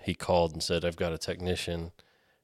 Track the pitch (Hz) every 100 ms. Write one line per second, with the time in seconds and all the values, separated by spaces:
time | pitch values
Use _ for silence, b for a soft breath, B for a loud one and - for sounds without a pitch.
0 | - 87 - 87 85 78 - 85 87 85
1 | 87 82 - 87 90 87 - 85 85 -
2 | _ _ _ _